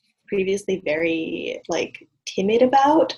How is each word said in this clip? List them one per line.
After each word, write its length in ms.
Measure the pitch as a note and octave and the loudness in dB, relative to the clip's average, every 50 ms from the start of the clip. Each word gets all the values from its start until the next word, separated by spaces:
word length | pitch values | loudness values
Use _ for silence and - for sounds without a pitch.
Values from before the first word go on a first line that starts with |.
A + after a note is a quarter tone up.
| _ _ _ _ _ | _ _ _ _ _
previously 560 | - - G3 F#3+ F#3 G3 G3+ G3 - F#3+ F3+ - | -6 -4 -2 -2 -2 -2 -4 -4 -4 -6 -4 -4
very, 760 | D3 D3+ D#3 E3+ E3 E3 E3 E3 - - - - - - - - - | -4 -2 -2 0 -2 -2 -2 -4 -6 -6 -8 -8 -8 -10 -10 -6 -4
like, 400 | E3+ - - - - - - _ _ _ _ | -4 -4 -4 -6 -8 -14 -20 _ _ _ _
timid 360 | - - - F#3+ G3+ A3+ A#3 | -10 -6 -2 0 0 2 4
about, 520 | B3+ B3+ C4+ C4+ C4+ C#4+ D4+ D#4+ - - - | 4 4 4 4 4 6 4 4 2 2 0